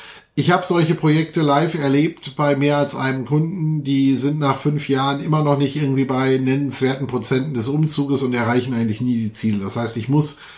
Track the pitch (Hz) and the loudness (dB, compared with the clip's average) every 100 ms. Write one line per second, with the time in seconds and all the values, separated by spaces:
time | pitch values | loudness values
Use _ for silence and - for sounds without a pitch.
0 | - - - - 151 180 185 170 156 170 | -20 -20 -6 -2 2 2 2 2 2 2
1 | 156 151 160 170 147 143 165 165 139 139 | 2 2 2 0 2 2 2 0 2 2
2 | 165 - - - 147 143 143 147 143 - | 2 -2 -10 -2 0 2 2 2 0 -2
3 | 131 131 113 151 165 190 156 156 135 139 | -4 -4 0 0 0 -2 -2 -2 0 2
4 | 135 131 135 151 143 135 151 147 - 139 | 2 2 0 0 0 0 0 -2 0 0
5 | 135 139 160 156 151 139 139 151 143 135 | 0 -2 0 0 2 2 0 0 0 0
6 | 127 131 131 131 131 135 143 117 131 139 | 0 0 2 2 2 0 -2 0 -2 -2
7 | 135 123 - 135 147 127 123 147 156 - | -4 -4 -2 -2 -2 -4 -2 0 0 0
8 | 139 135 131 123 113 123 123 117 117 104 | 0 0 0 0 0 0 0 -2 -2 -2
9 | 127 120 107 - 113 104 98 117 117 - | -2 -2 -2 -2 -2 -2 -2 -4 -4 -4
10 | 107 143 147 - - | 0 2 0 -4 -14